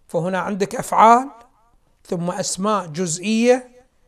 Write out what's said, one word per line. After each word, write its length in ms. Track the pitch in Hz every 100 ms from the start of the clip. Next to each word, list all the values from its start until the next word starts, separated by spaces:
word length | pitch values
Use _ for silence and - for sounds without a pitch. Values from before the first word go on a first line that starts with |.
| _
فهنا 320 | 175 175 185
عندك 360 | 175 202 196 247
أفعال، 540 | - 175 214 240 269 - _ _ _ _ _ _
ثم 280 | - 180 175
أسماء 560 | 185 180 - 202 208 175
جزئية، 960 | 151 180 156 202 220 240 247 - _ _ _